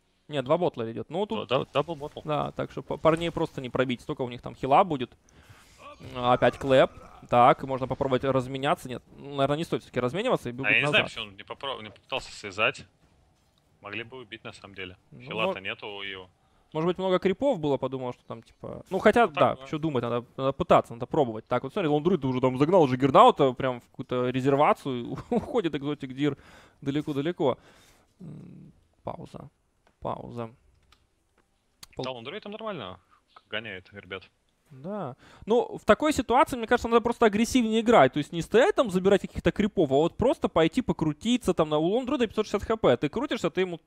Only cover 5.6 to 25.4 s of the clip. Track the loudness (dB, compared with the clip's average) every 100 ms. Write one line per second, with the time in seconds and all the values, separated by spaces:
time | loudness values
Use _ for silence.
5.6 | _ -20 -20 -20 -14 -2 2 4 4 2
6.6 | 4 4 4 0 -20 -20 0 6 6 4
7.6 | -2 -8 -6 -4 0 0 0 -2 -2 -4
8.6 | -2 -4 -6 -14 -16 -20 -10 -2 0 0
9.6 | -4 -6 -6 -4 -4 -2 -2 -2 -2 -4
10.6 | 0 2 2 0 -2 -8 -14 -16 -18 -12
11.6 | -10 -10 -14 -20 _ -10 -10 -14 -10 -2
12.6 | -2 -2 -14 _ _ _ _ _ _ _
13.6 | _ _ -14 -12 -14 -18 -18 -18 -18 -18
14.6 | -18 -14 -16 -16 _ -20 -10 -4 -4 -4
15.6 | -10 -12 -12 -12 -12 -14 -16 _ _ _
16.6 | _ -4 -4 -4 -2 0 0 0 0 0
17.6 | 0 -2 -2 -6 -10 -12 -16 -18 -18 _
18.6 | -14 -14 -8 2 4 4 2 2 0 0
19.6 | -6 -4 -2 -2 -2 -4 -6 -4 -4 -2
20.6 | 4 4 4 -8 -4 0 0 -2 -4 -4
21.6 | -4 -4 0 0 2 0 0 0 0 2
22.6 | 4 6 4 2 6 8 8 6 0 0
23.6 | -4 -6 -12 -18 -6 -2 -2 0 0 4
24.6 | 2 2 -4 -8 -8 -12 -4 -4